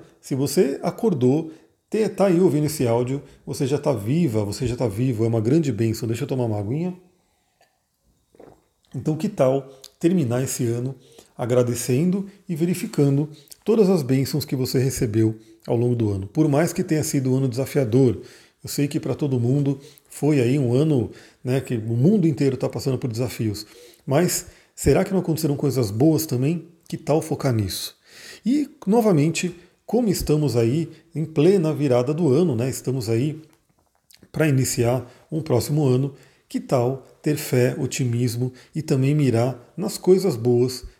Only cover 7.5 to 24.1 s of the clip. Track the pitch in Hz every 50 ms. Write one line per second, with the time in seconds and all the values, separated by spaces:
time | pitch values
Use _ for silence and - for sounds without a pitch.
7.5 | _ _ _ _ _ _ _ _ _ _ _ _ _ _ _ _ _ - - -
8.5 | - _ _ _ _ _ _ _ - 135 - 156 156 156 - 202 - - 139 127
9.5 | 135 139 135 - - - - - _ _ - 170 190 175 143 117 120 123 135 127
10.5 | - - 127 117 117 120 123 135 135 - - - - - - _ _ - 127 110
11.5 | 127 123 123 120 123 - - - 127 135 170 180 180 202 196 - - - _ -
12.5 | 170 143 170 175 175 - - - - - 143 139 139 139 156 151 - - - -
13.5 | - - - 202 220 226 202 180 196 165 135 120 135 135 139 - - 147 - -
14.5 | - 127 127 127 - 135 123 135 - - 139 113 104 113 110 110 110 - - -
15.5 | - _ _ - 123 117 120 123 123 117 110 104 101 95 95 101 - 156 156 151
16.5 | 139 143 170 - - 185 180 - 160 156 147 151 - 143 127 131 127 131 135 131
17.5 | 110 127 131 - - 147 131 110 107 131 135 123 110 - - - - - - _
18.5 | _ _ - 123 - - 143 139 - 156 - 131 123 - 156 143 131 123 117 120
19.5 | 135 143 143 139 135 139 - - - - _ _ - - 139 147 156 139 117 120
20.5 | 135 151 131 117 120 131 156 160 147 123 104 87 - - - - _ _ - 127
21.5 | 127 139 135 - 131 113 107 113 117 120 131 180 220 214 160 165 139 - 143 135
22.5 | 131 123 - 131 - 117 - 143 131 120 - 127 107 110 127 104 - - 117 107
23.5 | 101 95 - - - - - - - _ _ 147